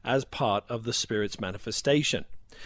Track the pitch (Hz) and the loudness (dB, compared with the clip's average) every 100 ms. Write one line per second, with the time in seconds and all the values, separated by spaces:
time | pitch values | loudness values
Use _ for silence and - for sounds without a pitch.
0 | 110 135 131 - 123 101 - 120 113 - | 0 0 0 0 2 2 0 -6 -2 -2
1 | - 107 104 - 95 98 - - 139 147 | 0 0 0 -2 -6 -6 -4 -2 4 4
2 | - - - - - - | 4 0 -4 -10 -12 -18